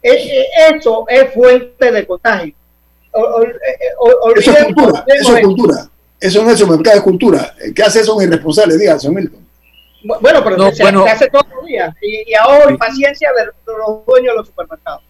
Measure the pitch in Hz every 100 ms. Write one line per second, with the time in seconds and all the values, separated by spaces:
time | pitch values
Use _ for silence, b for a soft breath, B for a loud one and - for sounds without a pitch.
0 | 480 - - 554 - 339 320 311 - -
1 | - 247 262 220 247 247 247 _ 247 220
2 | - 180 - 202 165 _ _ _ _ _
3 | _ - 226 233 233 - - - - -
4 | 240 247 233 214 277 294 294 294 247 -
5 | - 277 269 233 208 190 208 139 - _
6 | _ _ 190 190 226 214 196 160 160 202
7 | 196 - 233 151 - - - - 208 220
8 | 214 214 185 160 151 147 170 160 202 151
9 | 139 185 175 - _ _ _ _ _ _
10 | 208 - 240 320 220 190 196 202 196 196
11 | 196 220 269 277 277 - 339 240 170 160
12 | - 220 220 214 233 285 285 269 226 269
13 | 277 285 294 254 208 - - 220 220 214
14 | 226 254 254 226 208 - 165 160 - 147
15 | _